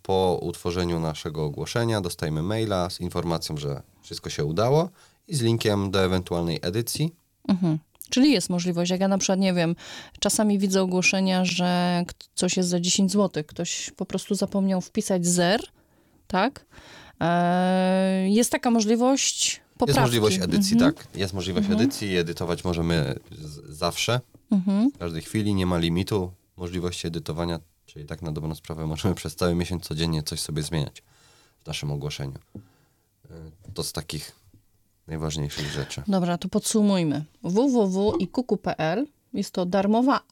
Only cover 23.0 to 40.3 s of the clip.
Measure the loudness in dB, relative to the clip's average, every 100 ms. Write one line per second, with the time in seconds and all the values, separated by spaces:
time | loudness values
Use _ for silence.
23 | 0 -4 -10 -16 -14 -16 -16 -4 -4 -2
24 | 0 -2 -4 -16 _ 0 2 2 2 0
25 | -4 -6 -4 -2 2 2 2 2 2 0
26 | 0 -2 -4 -8 _ -12 -8 -4 -4 -4
27 | -6 -6 -6 -4 -4 -4 -8 _ _ -18
28 | -14 -10 -8 -6 -6 -8 -10 -8 -6 -2
29 | -2 -2 -6 -2 0 2 -2 -4 -6 -2
30 | -2 -2 -4 -8 -6 -6 -4 -4 -4 -8
31 | -20 _ _ _ _ _ -12 -8 -6 -6
32 | -6 -8 -10 -12 _ -20 -20 _ _ _
33 | _ _ -20 -18 -18 -18 -12 -8 -6 -8
34 | -8 -10 -12 -18 _ -20 _ _ _ _
35 | -10 -6 -4 -4 -6 -6 -6 -6 -6 -8
36 | -2 0 0 -2 -2 -4 0 2 4 4
37 | 2 -2 -6 _ -2 2 4 4 2 2
38 | 0 0 -2 -4 -2 -2 -2 -2 0 0
39 | -4 _ _ -8 -4 -4 0 2 4 4
40 | 4 2 0